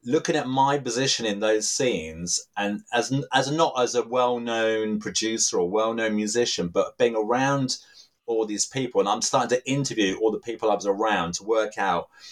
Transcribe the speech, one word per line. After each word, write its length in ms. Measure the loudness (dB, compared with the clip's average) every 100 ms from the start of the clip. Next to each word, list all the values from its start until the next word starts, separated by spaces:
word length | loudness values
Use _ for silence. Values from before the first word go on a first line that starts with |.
looking 320 | -2 0 2 -2
at 100 | 0
my 320 | 2 2 2
position 480 | 0 0 0 0 -2
in 140 | 0
those 280 | 2 2 0
scenes, 800 | 0 0 0 -4 -8 -4 -4 -4 -4
and 260 | -4 -4 -2
as 180 | -2 0
n-, 140 | -2 0
as 180 | 0 0
not 240 | 2 2 2
as 200 | 0 0
a 100 | 0
well-known 960 | 2 2 0 -2 0 2 0 0 -2
producer 580 | -4 -4 -2 0 0 0
or 100 | 0
well-known 460 | 0 0 0 -2
musician, 540 | 0 0 0 0 -2 -2
but 280 | 0 -2 2
being 200 | 2 2
around 600 | 0 2 2 2 0 -4 -10 -20 -20 _
all 220 | -4 -2 -2
these 200 | -2 -4
people, 340 | -4 -2 0
and 80 | 2
I'm 140 | 0
starting 280 | 0 0 2
to 180 | 0 0
interview 480 | -2 0 0 0 2
all 120 | 0
the 80 | 0
people 320 | -6 -2 0
I 60 | 0
was 100 | 0
around 480 | 0 0 0 -2
to 100 | -6
work 320 | 0 0 0 -2
out 320 | 0 0 -4 -14 -20